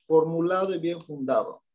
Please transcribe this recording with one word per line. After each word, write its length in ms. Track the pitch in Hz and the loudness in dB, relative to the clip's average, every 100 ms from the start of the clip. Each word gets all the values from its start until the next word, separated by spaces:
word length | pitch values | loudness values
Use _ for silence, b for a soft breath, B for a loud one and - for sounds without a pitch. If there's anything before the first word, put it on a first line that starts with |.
formulado 720 | - 160 160 165 170 185 190 | 2 4 4 2 0 0 0
y 60 | 180 | -2
bien 220 | 165 175 | -4 -6
fundado. 640 | 165 147 131 120 104 - _ | -8 -8 -2 0 0 -6 _